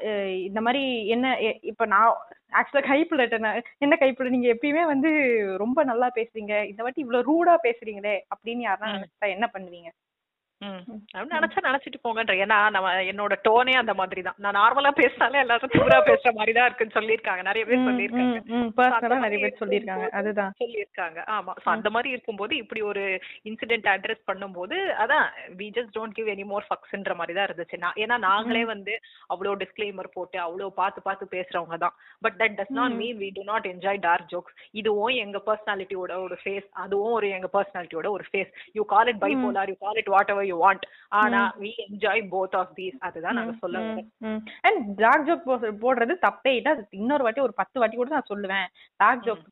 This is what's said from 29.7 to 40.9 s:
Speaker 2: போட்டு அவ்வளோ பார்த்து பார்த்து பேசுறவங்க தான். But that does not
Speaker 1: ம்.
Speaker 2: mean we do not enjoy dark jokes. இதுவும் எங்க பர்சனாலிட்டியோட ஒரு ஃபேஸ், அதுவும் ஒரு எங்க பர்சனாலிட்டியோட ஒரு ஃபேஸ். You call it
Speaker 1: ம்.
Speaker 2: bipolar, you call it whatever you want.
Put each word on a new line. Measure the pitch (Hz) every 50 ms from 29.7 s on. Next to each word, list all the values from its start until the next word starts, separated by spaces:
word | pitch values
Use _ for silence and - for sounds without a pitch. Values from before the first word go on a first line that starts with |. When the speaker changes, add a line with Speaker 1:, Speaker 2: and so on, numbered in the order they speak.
| _ - 208 202 190 185 185 185
Speaker 2:
போட்டு | - 185 175 175 - 185
அவ்வளோ | 175 165 170 190 196 190
பார்த்து | 190 190 185 202 196 202
பார்த்து | - 196 196 - 202 185
பேசுறவங்க | - 180 180 185 - 175 170 165 165 160
தான். | 170 175 - _ - - - _ - 226
But |
that | 214 - 226 220 208
does | 202 196 - 269
not | 226 240 247 220
Speaker 1:
ம். | 196
Speaker 2:
mean | 214 240 240 208
we | 196 196 190
do | 196 196
not | 196 214 220 202 190
enjoy | 180 180 175 196 202 202
dark | 175 170 170 180 180 -
jokes. | 180 175 175 - _ - - -
இதுவும் | - 208 208 220 208 208 208 240 262
எங்க | 247 208 202 202 196 202
பர்சனாலிட்டியோட | 214 214 208 - 220 202 190 190 190 196 185 180 170 170 185
ஒரு | 185 180 180 - -
ஃபேஸ், | 202 196 196 196 -
அதுவும் | _ 180 180 190 202 202 208 226
ஒரு | 233 220 208 196
எங்க | 196 185 185 180
பர்சனாலிட்டியோட | - 202 196 196 - 185 170 156 165 160 156 196
ஒரு | 208 175 160 -
ஃபேஸ். | - 196 185 - _ - - - _
You | 214 208 208
call | 208 208 233 247
it | 233
Speaker 1:
ம். | 202
Speaker 2:
bipolar, | 196 196 - 262 254 - 196 190 196
you | 196 190 -
call | 190 202 220 220
it | 208 196
whatever | 196 196 202 214 202 202 202
you | 196 180 170
want. | 170 196 196 190 - -